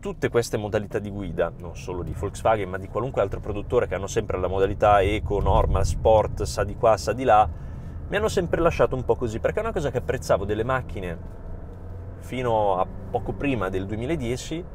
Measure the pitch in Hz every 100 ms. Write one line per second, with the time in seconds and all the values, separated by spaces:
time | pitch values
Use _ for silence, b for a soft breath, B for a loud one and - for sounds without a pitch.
0 | 202 185 123 120 113 117 104 107 104 110
1 | 104 98 90 82 85 - 87 82 - 90
2 | 82 80 101 - 113 110 92 95 95 104
3 | 123 123 101 90 85 104 104 123 104 90
4 | 95 - 107 92 90 95 98 104 107 104
5 | 98 107 - 101 95 95 90 95 - -
6 | 117 110 101 - 104 - 104 107 113 104
7 | - 123 131 107 104 B B B B B
8 | - 185 214 - 175 170 165 - 120 127
9 | 120 113 123 107 - - 220 214 143 -
10 | - 127 - 117 101 107 117 131 - 107
11 | 90 82 - - - - - - - -
12 | - - - 127 127 110 104 92 95 -
13 | - 117 98 - 143 123 92 95 98 107
14 | 123 165 117 123 - 160 175